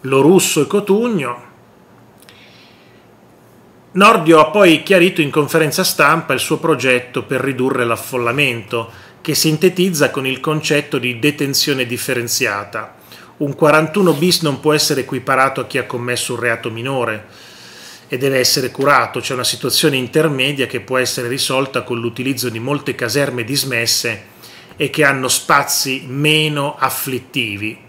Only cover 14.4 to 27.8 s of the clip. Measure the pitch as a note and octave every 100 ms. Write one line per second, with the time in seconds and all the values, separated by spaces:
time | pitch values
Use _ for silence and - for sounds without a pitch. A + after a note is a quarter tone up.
14.4 | D#3 C3 D3+ D3+ - C3+ A#2+ C3 B2 C3
15.4 | C3+ C3+ B2 C3 A#2+ B2 A#2+ A#2+ - A#2+
16.4 | A#2+ A2+ A#2 A2+ B2+ C3+ A#2 G#2+ F#2+ -
17.4 | - - - - - - - B2+ C3+ C3+
18.4 | B2+ - B2+ - C#3 C3+ A2+ B2+ - B2+
19.4 | A#2+ A2 C3+ - D#3+ C3+ B2 D#3 D#3+ C3+
20.4 | C3+ C#3+ B2 B2 G2 B2+ B2 - A#2+ C3+
21.4 | - C3+ C3+ B2+ - A#2+ A#2 A#2 B2+ B2
22.4 | B2 A2 B2 C#3+ C#3 - A#2+ B2+ C3+ B2
23.4 | A2 C#3 C3+ A#2+ A2+ - B2 G#2+ - -
24.4 | - - - - C#3+ D#3 C#3+ C#3 B2+ -
25.4 | - C#3+ C#3+ - C#3 C3 D3 C3+ D3+ D#3
26.4 | D3+ D3 C#3+ - C3+ - C#3 B2+ - C3
27.4 | A2 G2+ G#2+ A2